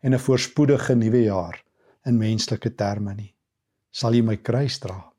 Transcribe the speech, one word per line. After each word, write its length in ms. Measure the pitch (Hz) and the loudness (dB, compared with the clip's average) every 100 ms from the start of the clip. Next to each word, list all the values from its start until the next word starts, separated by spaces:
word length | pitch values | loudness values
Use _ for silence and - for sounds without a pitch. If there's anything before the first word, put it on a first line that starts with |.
en 120 | 135 | 2
'n 100 | 131 - | 0 2
voorspoedige 680 | 127 - - 147 143 - 123 | 0 0 0 4 4 2 2
nuwe 260 | 110 123 | 4 4
jaar 360 | 110 98 85 85 _ _ _ _ - | 2 0 -6 -12 _ _ _ _ -2
in 120 | 120 | 0
menslike 520 | 110 110 - 107 113 - | 2 -2 -4 -4 -6 -4
terme 380 | 101 101 101 | -4 -4 -6
nie? 200 | 101 104 _ _ _ _ _ _ | -10 -14 _ _ _ _ _ _
Sal 220 | - 120 | -6 0
jy 80 | 120 | 2
my 140 | 113 104 | 2 -2
kruis 420 | - 120 139 - | -2 -2 -2 -6
dra? 260 | 95 95 - | -12 -14 -16